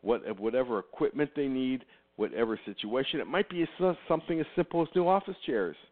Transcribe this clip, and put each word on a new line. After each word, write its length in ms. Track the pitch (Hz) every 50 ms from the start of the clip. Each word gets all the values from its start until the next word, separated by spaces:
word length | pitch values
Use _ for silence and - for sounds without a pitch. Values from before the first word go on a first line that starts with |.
what, 360 | - 95 120 104 - 95 107 95
whatever 400 | 101 113 113 127 131 123 117 101
equipment 540 | 92 - - - 156 139 - 143 147 143 -
they 140 | 147 143 135
need, 360 | 131 131 131 127 131 127 - _ - _ _ _ _
whatever 460 | - 104 104 - 107 117 110 110 - -
situation? 540 | 104 101 - - 104 113 131 139 - - 151
It 80 | 104
might 240 | 90 139 185 208 -
be 180 | 180 175 165 160 -
so-, 200 | - 180 185 175 - -
something 320 | - 170 160 - - 175 160
as 80 | 151 - -
simple 280 | - 170 - - 170
as 60 | 165 151 -
new 140 | 185 175 175
office 280 | 190 196 190 202 185 - -
chairs. 280 | - 131 107 95 85 76 - - _